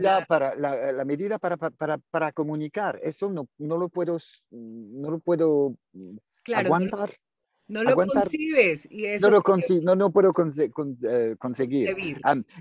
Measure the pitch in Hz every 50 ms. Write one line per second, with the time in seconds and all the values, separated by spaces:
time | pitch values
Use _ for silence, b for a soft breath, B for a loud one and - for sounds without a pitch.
0 | 185 190 190 185 180 - 165 151 135 135 110 127 147 139 139 117 131 139 131 135
1 | 135 139 147 147 196 208 220 202 - 175 175 156 165 156 - - 156 151 151 135
2 | - _ - 160 156 151 - - 151 151 151 151 151 147 - 208 208 175 104 -
3 | - 156 156 - 196 202 190 160 131 - _ - 147 151 165 170 180 170 - 180
4 | 170 170 170 160 - - - _ _ _ - 120 117 113 113 117 110 101 120 135
5 | 143 151 165 165 - 175 175 156 165 160 151 143 143 135 117 - _ _ - 92
6 | 95 90 101 107 _ _ _ _ - 240 233 208 190 - 160 180 185 202 214 202
7 | 208 - - _ _ _ _ _ _ _ _ _ _ - 208 214 226 254 262 -
8 | - 285 277 202 202 - 302 302 311 320 311 269 214 175 156 147 - - - 214
9 | 214 202 208 202 196 202 208 202 - 196 196 185 165 180 185 170 156 180 185 190
10 | 202 190 160 196 190 190 165 180 170 156 139 151 151 113 - 160 147 139 127 120
11 | 123 113 123 120 117 113 110 - - 127 120 - 131 123 135 139 113 95 185 190
12 | 185 160 139 - - 131 147 127 - B B 170